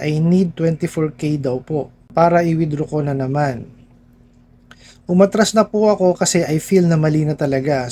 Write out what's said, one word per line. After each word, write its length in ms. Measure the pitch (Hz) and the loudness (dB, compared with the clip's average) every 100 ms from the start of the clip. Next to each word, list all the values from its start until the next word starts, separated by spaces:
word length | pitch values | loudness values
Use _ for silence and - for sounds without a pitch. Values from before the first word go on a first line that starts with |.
I 160 | 151 156 | -4 0
need 400 | 165 185 180 - | 2 2 0 -2
twenty-four 560 | 165 156 170 165 156 | -4 -2 -4 -4 -4
K 240 | 151 151 151 | -4 -4 -4
daw 240 | 135 127 | -4 -6
po 320 | - 156 131 _ - | -6 -6 -8 _ -6
para 320 | 160 170 170 | 2 2 4
i-withdraw 480 | 170 160 160 147 151 | 2 0 -2 -4 -4
ko 80 | 151 143 | -4 -4
na 80 | |
naman. 560 | 135 131 143 143 117 - - - _ _ _ _ _ _ _ _ - - _ - | -4 -4 -2 -2 -4 -12 -20 -20 _ _ _ _ _ _ _ _ -20 -20 _ -2
Umatras 480 | 180 196 208 220 | 2 4 2 0
na 80 | 220 | 2
po 240 | 202 214 214 | 0 2 2
ako 320 | 196 185 175 | 2 2 2
kasi 240 | 180 175 | 0 0
I 160 | 170 156 | 0 -2
feel 320 | - 190 170 | 0 2 4
na 80 | 160 | 2
mali 240 | 156 151 | 2 0
na 160 | 151 147 | 0 -2
talaga. 480 | 147 135 139 135 120 | -2 -2 0 -2 -4